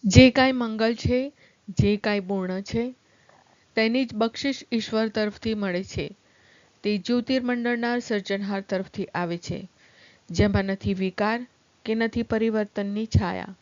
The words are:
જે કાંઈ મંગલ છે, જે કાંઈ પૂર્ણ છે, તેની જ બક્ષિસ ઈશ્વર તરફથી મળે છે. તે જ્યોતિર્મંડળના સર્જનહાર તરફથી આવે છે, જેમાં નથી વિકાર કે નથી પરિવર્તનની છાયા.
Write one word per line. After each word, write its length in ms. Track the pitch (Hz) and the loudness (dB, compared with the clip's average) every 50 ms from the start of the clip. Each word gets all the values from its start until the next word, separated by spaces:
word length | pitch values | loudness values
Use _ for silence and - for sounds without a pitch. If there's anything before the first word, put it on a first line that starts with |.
| - | 0
જે 260 | 208 185 254 262 254 | 8 10 10 10 10
કાંઈ 220 | 247 - 262 262 | 8 6 2 2
મંગલ 420 | 262 254 240 226 220 214 226 226 240 | 2 0 -2 -4 -2 0 0 0 0
છે, 380 | 226 - - 247 254 262 285 _ _ - _ _ _ _ - | 0 -2 0 0 0 -2 -4 _ _ -20 _ _ _ _ -10
જે 280 | 185 - - 202 208 | -2 0 2 2 2
કાંઈ 240 | 208 - 220 208 202 | 2 0 -2 -2 -2
પૂર્ણ 400 | 185 185 202 190 185 185 185 190 | -2 -2 -4 -4 -2 -4 -4 -6
છે, 340 | 196 - - 226 233 254 254 _ _ _ _ _ _ _ - - _ _ _ _ _ _ _ | -6 -4 -4 -4 -4 -4 -8 _ _ _ _ _ _ _ -20 -20 _ _ _ _ _ _ _
તેની 300 | 220 220 226 233 262 269 | 0 2 2 2 0 0
જ 100 | 233 226 | -2 0
બક્ષિસ 500 | 214 226 233 - - - 277 262 - - _ | -2 -2 -2 -2 -4 -4 -4 -4 -4 -6 _
ઈશ્વર 360 | - 226 208 - 226 220 226 226 | -4 -4 -2 -2 -2 0 -2 0
તરફથી 460 | 214 220 214 208 202 - - 226 220 | 0 -2 -2 -2 -4 -6 -6 -4 -4
મળે 280 | 214 202 196 175 175 190 | -2 -2 -2 -2 -4 -4
છે. 220 | - - - - - 202 _ _ _ _ _ _ _ - - _ _ _ _ | -6 -6 -8 -8 -8 -10 _ _ _ _ _ _ _ -20 -20 _ _ _ _
તે 160 | - 208 208 202 | -2 -2 -2 -2
જ્યોતિર્મંડળના 1000 | 180 - 240 247 233 - 262 262 247 247 247 240 233 240 240 240 233 240 240 240 | 0 0 0 0 2 0 0 0 0 0 -2 -2 0 -2 -2 0 0 0 -2 -2
સર્જનહાર 600 | 233 - 233 208 196 - 196 196 202 196 202 196 | -2 -2 -2 -2 -2 -2 -4 -4 -2 -2 -4 -4
તરફથી 440 | 196 - 196 185 190 - - - 185 - - | -4 -2 -4 -4 -4 -4 -6 -8 -8 -4 -4
આવે 240 | 175 175 170 170 170 | -4 -2 -2 -4 -6
છે, 300 | - - - - - - _ _ - - _ - - - - _ _ - | -6 -8 -8 -8 -8 -14 _ _ -20 -20 _ -20 -20 -20 -20 _ _ -6
જેમાં 340 | 170 165 202 208 196 202 196 | 2 2 2 4 4 0 0
નથી 300 | 196 196 196 - 202 196 | 0 -4 -4 -2 -4 -2
વિકાર 520 | 190 190 185 180 - 202 214 226 240 247 - _ _ _ _ _ _ _ | 0 -2 -4 0 0 0 0 0 -2 -6 -10 _ _ _ _ _ _ _
કે 100 | - 220 | -4 0
નથી 280 | 226 226 226 - 233 | 0 0 0 0 -2
પરિવર્તનની 840 | 233 - 233 220 220 226 214 220 208 208 _ - 202 202 202 208 226 | -2 0 0 0 2 2 2 0 -2 -2 _ -4 -4 -4 -4 -4 -6
છાયા. 480 | 220 - - 214 175 185 185 - - 190 _ | 2 2 2 2 2 -4 -6 -8 -10 -14 _